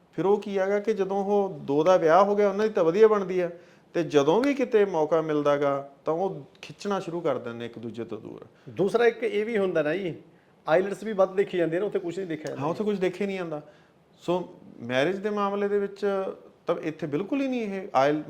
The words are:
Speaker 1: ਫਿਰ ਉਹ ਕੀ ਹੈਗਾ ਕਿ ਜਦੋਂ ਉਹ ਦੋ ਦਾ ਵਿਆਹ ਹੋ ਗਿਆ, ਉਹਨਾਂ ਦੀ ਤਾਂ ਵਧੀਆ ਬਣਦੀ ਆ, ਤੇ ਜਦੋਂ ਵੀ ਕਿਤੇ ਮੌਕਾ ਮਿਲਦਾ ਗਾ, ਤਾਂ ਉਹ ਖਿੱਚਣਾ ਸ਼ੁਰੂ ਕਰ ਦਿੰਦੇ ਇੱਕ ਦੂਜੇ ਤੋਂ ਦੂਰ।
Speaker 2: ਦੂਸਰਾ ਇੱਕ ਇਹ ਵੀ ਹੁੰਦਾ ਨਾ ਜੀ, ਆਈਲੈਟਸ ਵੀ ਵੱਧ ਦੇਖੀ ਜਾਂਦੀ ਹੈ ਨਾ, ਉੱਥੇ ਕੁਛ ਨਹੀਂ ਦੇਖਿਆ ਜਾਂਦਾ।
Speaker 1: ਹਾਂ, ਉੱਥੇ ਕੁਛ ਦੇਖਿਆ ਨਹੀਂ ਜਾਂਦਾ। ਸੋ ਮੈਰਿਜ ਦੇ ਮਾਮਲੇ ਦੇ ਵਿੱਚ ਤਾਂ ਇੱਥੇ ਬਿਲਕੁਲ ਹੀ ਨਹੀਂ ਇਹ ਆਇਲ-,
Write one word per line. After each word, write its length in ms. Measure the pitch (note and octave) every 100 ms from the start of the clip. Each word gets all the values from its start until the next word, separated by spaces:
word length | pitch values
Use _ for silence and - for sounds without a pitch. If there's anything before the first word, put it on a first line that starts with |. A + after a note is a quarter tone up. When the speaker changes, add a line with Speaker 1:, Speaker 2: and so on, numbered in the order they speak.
| _
Speaker 1:
ਫਿਰ 140 | - F#3
ਉਹ 140 | G3+
ਕੀ 180 | G#3 G3
ਹੈਗਾ 220 | F#3+ G3+
ਕਿ 140 | G#3
ਜਦੋਂ 300 | G3+ F#3 G3
ਉਹ 340 | G3 G3+ G3 D3
ਦੋ 240 | C#3 C#3+
ਦਾ 120 | E3 F#3
ਵਿਆਹ 280 | D#3+ F3
ਹੋ 120 | G3+ G#3
ਗਿਆ, 120 | G3+
ਉਹਨਾਂ 180 | G3 A3
ਦੀ 60 |
ਤਾਂ 120 | G#3+
ਵਧੀਆ 240 | E3 G3 A3
ਬਣਦੀ 320 | G#3 F3+ F3+
ਆ, 100 | E3+ E3+ - - _
ਤੇ 80 | F3
ਜਦੋਂ 400 | D#3 C#3+ C#3 G3+
ਵੀ 120 | C#4+
ਕਿਤੇ 300 | C4+ B3 G#3+
ਮੌਕਾ 360 | G3 E3 D3+ E3
ਮਿਲਦਾ 360 | D#3+ D3+ D3 C#3+
ਗਾ, 360 | C#3+ C#3 C#3 -
ਤਾਂ 100 | -
ਉਹ 340 | E3 F#3+ D#3 C#3 -
ਖਿੱਚਣਾ 380 | - - G3+ G3
ਸ਼ੁਰੂ 200 | F#3 E3+
ਕਰ 180 | - G3+
ਦਿੰਦੇ 280 | A#2 A#2 A#2+
ਇੱਕ 120 | A#2
ਦੂਜੇ 260 | A#2 G#2
ਤੋਂ 160 | A2 G#2+
ਦੂਰ। 260 | - - - _ C#3+
Speaker 2:
ਦੂਸਰਾ 380 | A2 F#3+ A3+ A#3+
ਇੱਕ 160 | A3+
ਇਹ 220 | A3+ G#3
ਵੀ 140 | G#3+ A3
ਹੁੰਦਾ 240 | F#3+ E3
ਨਾ 140 | D3 F#3
ਜੀ, 180 | F3+ A#2 - _ _ _ -
ਆਈਲੈਟਸ 340 | E3+ G3 F#3+
ਵੀ 100 | G#3+
ਵੱਧ 220 | F#3+ F#3+
ਦੇਖੀ 240 | F#3+ F#3+ F3+
ਜਾਂਦੀ 160 | D#3+
ਹੈ 60 | E3+
ਨਾ, 60 | G3+
ਉੱਥੇ 120 | G3
ਕੁਛ 200 | E3+ F3
ਨਹੀਂ 100 | F#3
ਦੇਖਿਆ 200 | D3+ C#3
ਜਾਂਦਾ। 140 | C3+
Speaker 1:
ਹਾਂ, 60 | D3
ਉੱਥੇ 160 | E3+
ਕੁਛ 140 | G#3 G3
ਦੇਖਿਆ 280 | F3+ F3+ G3+
ਨਹੀਂ 120 | F#3+
ਜਾਂਦਾ। 240 | E3+ D3+ - - _ _ _ _
ਸੋ 340 | - F3+ - - - -
ਮੈਰਿਜ 360 | A#2+ B2+ D#3 G3
ਦੇ 140 | G#3
ਮਾਮਲੇ 380 | G#3 G3+ G3+ G3+
ਦੇ 100 | G3+
ਵਿੱਚ 280 | G3 - G3+ G3 F#3+ - - _ -
ਤਾਂ 100 | E3+
ਇੱਥੇ 240 | D#3+ D#3 D#3+
ਬਿਲਕੁਲ 340 | D3 G3+ C#4
ਹੀ 80 | C4+
ਨਹੀਂ 140 | B3
ਇਹ 260 | G#3+ G3 G3
ਆਇਲ-, 280 | C3 C#3+ D3+